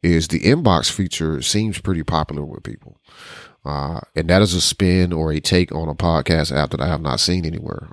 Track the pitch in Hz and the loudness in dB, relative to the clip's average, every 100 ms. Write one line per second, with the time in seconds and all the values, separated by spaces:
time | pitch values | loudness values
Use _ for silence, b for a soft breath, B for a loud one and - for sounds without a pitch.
0 | 85 82 80 82 90 147 131 85 60 - | 4 2 2 0 2 4 4 2 0 -4
1 | 92 - 80 76 71 104 107 95 - 85 | -4 -2 -4 -4 -2 -2 -2 -4 -4 -4
2 | 76 80 78 73 73 - - - - _ | -2 -2 -2 -6 -10 -12 -14 -14 -18 _
3 | B B B B B B 71 73 71 82 | B B B B B B -8 -6 -4 -6
4 | - - 80 92 104 87 - - 95 92 | -8 -4 2 4 4 2 0 2 2 4
5 | 90 82 80 76 - 92 90 78 82 76 | 2 0 0 -2 2 2 2 -2 -6 -2
6 | 90 82 69 80 76 71 71 - 73 78 | 2 2 2 0 2 0 -2 -2 -2 -2
7 | 78 64 - 90 82 82 - - - | -2 -2 0 0 -2 -6 -10 -12 -12